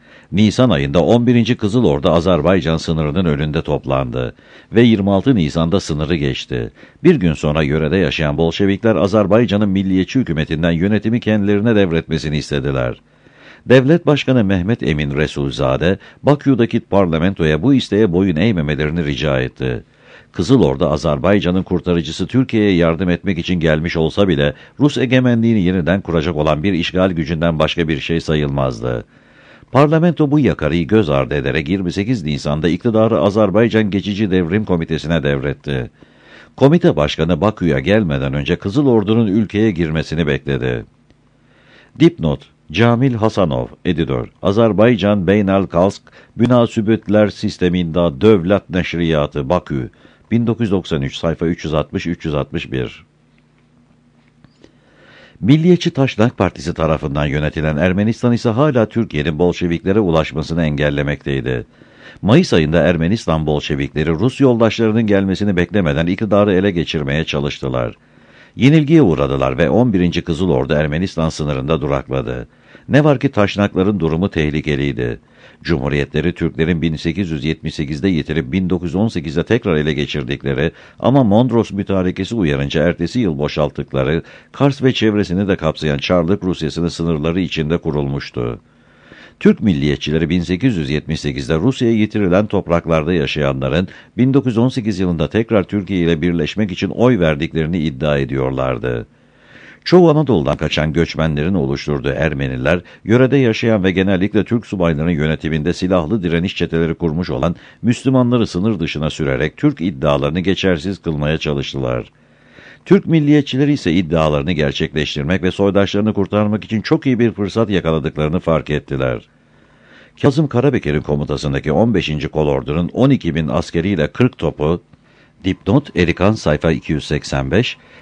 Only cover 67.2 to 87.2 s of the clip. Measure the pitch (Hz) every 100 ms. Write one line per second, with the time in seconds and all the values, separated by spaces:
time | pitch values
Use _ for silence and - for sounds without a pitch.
67.2 | 80 73 71 - 69 64 58 50 _ _
68.2 | _ - - - 123 160 143 160 120 73
69.2 | 69 67 65 65 80 80 123 95 87 85
70.2 | - 78 92 69 67 76 78 76 95 -
71.2 | 80 - 73 69 65 78 71 69 64 65
72.2 | 58 62 58 _ _ - - 123 151 135
73.2 | 139 - 101 - 101 - 92 104 82 80
74.2 | 95 - 76 73 76 71 69 62 62 57
75.2 | _ _ - - - 82 67 71 69 78
76.2 | 78 85 82 73 80 87 82 78 85 82
77.2 | 95 78 69 80 82 - 73 73 98 85
78.2 | 69 78 123 165 185 90 85 80 113 90
79.2 | 80 76 82 113 104 78 73 71 71 76
80.2 | 64 69 69 65 80 - - - - 139
81.2 | 120 101 127 117 104 98 98 98 92 90
82.2 | 95 117 87 69 69 78 78 82 85 123
83.2 | 107 71 73 - 73 - 71 67 65 82
84.2 | - - - - 139 135 131 117 110 104
85.2 | 92 90 101 92 80 76 80 71 - 90
86.2 | 82 101 92 85 78 82 85 - 85 82